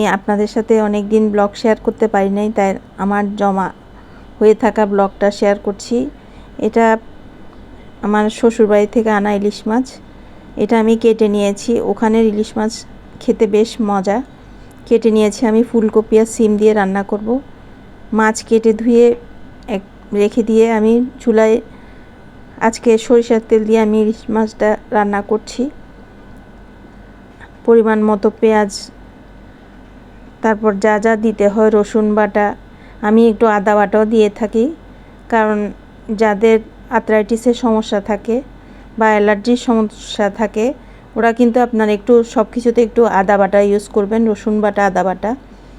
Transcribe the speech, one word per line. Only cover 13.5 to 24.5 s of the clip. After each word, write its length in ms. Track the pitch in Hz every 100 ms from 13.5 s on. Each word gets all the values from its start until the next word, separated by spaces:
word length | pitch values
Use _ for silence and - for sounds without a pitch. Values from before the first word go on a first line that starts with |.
| 208 226 -
মজা। 380 | 208 202 196 220 277 - - - - - -
কেটে 240 | 226 226 214
নিয়েছি 240 | 214 - 240
আমি 160 | 220 233
ফুলকপি 460 | 233 214 220 220 220
আর 60 | 226
সিম 180 | - 220 208
দিয়ে 160 | 214
রান্না 280 | 208 190 196
করব। 260 | 196 208 214 262 - - - - - - -
মাছ 240 | 214 220 220 -
কেটে 240 | 226 226
ধুয়ে 340 | 214 233 233 240 233 - - - - -
এক, 140 | 190 - - -
রেখে 300 | 202 208 240
দিয়ে 220 | 214 220 226 220
আমি 140 | 220 233 254 -
চুলায় 360 | 240 220 220 190 - - - - - - - - - -
আজকে 300 | 226 226 240 220
সরিষার 440 | - 233 233 226 226
তেল 140 | 220 214
দিয়ে 120 | 220 214
আমি 100 | 220
ইলিশ 160 | 214 220 -
মাছটা 340 | 220 220